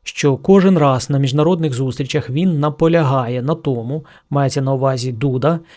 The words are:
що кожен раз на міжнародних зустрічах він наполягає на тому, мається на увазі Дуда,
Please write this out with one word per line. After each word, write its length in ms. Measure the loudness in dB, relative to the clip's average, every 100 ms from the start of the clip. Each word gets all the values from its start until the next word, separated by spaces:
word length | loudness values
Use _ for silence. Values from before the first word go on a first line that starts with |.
що 340 | -14 -2 0 0
кожен 400 | 4 4 6 4
раз 320 | 4 2 0
на 100 | 0
міжнародних 540 | 0 2 2 2 -2
зустрічах 560 | -2 -4 -4 -4 -4 -4
він 300 | -2 0 0
наполягає 840 | -2 0 2 2 2 0 -2 -4
на 140 | -4 -4
тому, 500 | -4 -4 -4 -8 -10 -20 _
мається 320 | -2 0 0
на 120 | -2
увазі 380 | 0 0 -2 -4
Дуда, 480 | -4 -2 0 0 0 -4